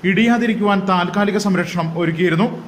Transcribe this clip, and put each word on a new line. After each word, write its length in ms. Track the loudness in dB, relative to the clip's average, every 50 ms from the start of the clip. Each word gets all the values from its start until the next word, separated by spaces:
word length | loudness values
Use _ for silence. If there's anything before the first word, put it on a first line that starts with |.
| 0
ഇടിയാതിരിക്കുവാൻ 760 | 0 2 2 4 4 4 2 2 0 0 0 0 0 0 0 0 0
താൽക്കാലിക 500 | 0 0 0 -2 -2 0 0 0 0 0
സംരക്ഷണം 600 | 0 0 0 0 -2 -2 -4 -4 -4 -4 -2 -2
ഒരുക്കിയിരുന്നു. 500 | -2 -2 0 0 0 2 2 2 0 0 -2 -8 -12